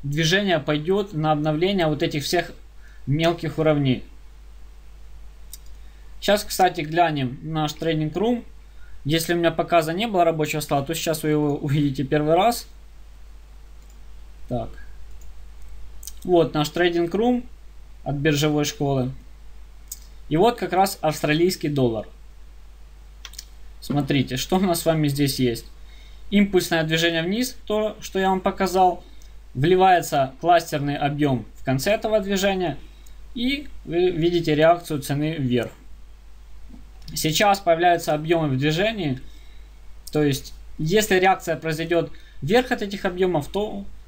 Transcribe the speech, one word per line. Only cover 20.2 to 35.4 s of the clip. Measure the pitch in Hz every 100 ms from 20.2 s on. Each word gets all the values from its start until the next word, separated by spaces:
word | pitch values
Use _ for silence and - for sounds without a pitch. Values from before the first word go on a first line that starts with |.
| -
И | 156
вот | 220 240
как | 180
раз | 180 190 -
австралийский | 156 151 147 151 175 - 160
доллар. | 143 123 110 101 - - - - - - - - - - - - - - - - -
Смотрите, | - 143 143 143 127 127
что | - 185
у |
нас | 190 170
с | 165
вами | 160 147
здесь | 139 139 135
есть. | 127 113 - - - - - - -
Импульсное | 202 202 185 170 165
движение | 160 160 170 165
вниз, | 165 208 254 - -
то, | 214 214 -
что | - 190
я | 190
вам | 190
показал. | 196 190 190 180 185 170 - - - - -
Вливается | 123 147 185 185 180 - 175 160 -
кластерный | 170 - - 151 143 143
объём | 143 143 147 127 104 -
в |
конце | - 131 202
этого | 220 220 214
движения. | 196 196 196 190 175 135 - - - - -
И | - 247 285 294 -
вы | - 170 180
видите | 170 170 175 156
реакцию | 147 156 170 - 151
цены | 131 143 151
вверх. | 160